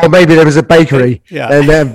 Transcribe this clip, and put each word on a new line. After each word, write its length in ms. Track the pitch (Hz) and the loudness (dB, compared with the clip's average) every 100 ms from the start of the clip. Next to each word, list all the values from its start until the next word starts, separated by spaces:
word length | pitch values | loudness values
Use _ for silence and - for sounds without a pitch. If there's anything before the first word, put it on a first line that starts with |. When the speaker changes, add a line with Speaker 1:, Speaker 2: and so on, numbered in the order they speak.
Speaker 1:
Or 60 | 170 | 0
maybe 280 | 180 165 160 | 2 2 2
there 100 | 151 | 2
was 120 | 147 | 0
a 40 | |
bakery, 600 | - 170 160 135 123 123 _ | 0 0 0 -2 -2 -6 _
Speaker 2:
Yeah. 220 | 156 131 | -12 -4
Speaker 1:
and 160 | 143 143 | -2 0
they're, 140 | 156 139 | 0 -2